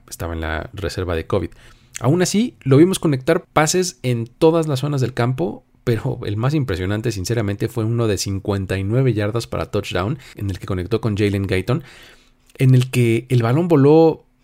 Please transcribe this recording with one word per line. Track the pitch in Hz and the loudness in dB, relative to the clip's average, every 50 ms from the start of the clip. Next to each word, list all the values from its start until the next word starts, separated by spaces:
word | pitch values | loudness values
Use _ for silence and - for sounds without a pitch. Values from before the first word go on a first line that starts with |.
| _ - | _ -18
estaba | - - 90 85 | -12 -10 -8 -6
en | 82 80 | -6 -6
la | 80 78 80 80 - - | -6 -4 -6 -6 -8 -10
reserva | - 95 92 82 - - 92 87 85 | -10 -8 -8 -6 -6 -6 -4 -4 -4
de | 82 80 - | -4 -4 -2
covid. | 110 98 - - - - - - - _ _ _ - - | -2 -2 -2 -4 -10 -16 -20 -20 -20 _ _ _ -10 -4
Aún | - 127 156 180 | 0 0 2 2
así, | 180 - - 202 240 240 - - | 2 0 0 0 -2 -2 -4 -6
lo | - 131 131 143 | 0 4 6 6
vimos | 170 190 190 - | 6 6 4 0
conectar | - 165 143 131 131 - 170 180 - _ | 0 0 -2 0 0 0 0 0 -2 _
pases | - 147 156 156 - 185 185 180 - _ | 0 2 2 2 2 0 -2 -4 -6 _
en | - 127 123 117 113 | -4 -4 -2 -2 -4
todas | - _ - 165 160 165 165 160 | -8 _ 2 2 4 4 2 0
las | 156 143 127 | 0 -2 -2
zonas | 135 147 147 135 | -2 -2 -2 -2
del | 127 123 - | -2 -2 -2
campo, | - 120 123 131 131 170 202 247 - - _ _ _ - | -2 -2 -2 -2 -2 -4 -6 -6 -10 -16 _ _ _ -2
pero | 123 113 107 - 131 117 120 - | -2 -2 0 -2 -6 -6 -6 -6
el | - 101 | -6 -4
más | 107 117 135 151 | -2 0 0 0
impresionante, | 156 131 98 92 85 92 95 104 110 110 123 | 0 0 -2 -2 -2 -2 -2 -2 -2 -2 -4
sinceramente, | 101 95 90 - 117 117 107 98 101 104 113 110 | -4 -4 -4 -2 -2 -2 -2 -2 -2 -4 -4 -4
fue | - 120 107 | -4 -2 -2
uno | 113 120 117 117 110 | -2 0 0 0 0
de | 98 87 | 0 -2
cincuenta | - 101 98 98 - 104 98 101 95 - 98 | -2 -4 -6 -4 -4 -4 -2 -2 -2 -4 -4
y | 95 | -4
nueve | 98 101 110 131 135 131 107 | -2 -2 0 0 2 2 0
yardas | 104 104 104 107 117 - | 0 -2 -2 -4 -6 -6
para | - 92 90 85 - | -6 -6 -6 -6 -4
touchdown, | - 104 98 - 107 90 92 107 160 - - - - | -4 -6 -4 -4 -4 -4 -2 -4 -4 -6 -10 -16 -12
en | - 104 98 | -8 -8 -8
el | 90 - | -8 -8
que | - | -6
conectó | - 98 90 87 90 110 107 | -6 -6 -6 -4 -4 -4 -2
con | - 113 104 | -2 -2 -2
Jalen | 98 107 101 98 98 98 | 0 0 0 0 -2 -2
Guyton, | 98 95 92 92 - 123 165 - - - - - - - _ _ _ _ _ _ _ - - | -2 -2 -2 -2 -2 -2 -4 -4 -10 -20 -20 -20 -20 -20 _ _ _ _ _ _ _ -4 0
en | 135 131 131 | 4 4 6
el | 127 123 127 | 4 4 2
que | - 127 120 117 113 120 123 - | 0 0 2 2 2 0 0 0
el | 131 123 113 | 0 2 2
balón | 113 123 156 175 175 | 2 2 0 2 4
voló, | 170 139 135 143 156 160 165 160 151 - _ _ _ _ | 4 6 6 6 8 8 6 6 4 0 _ _ _ _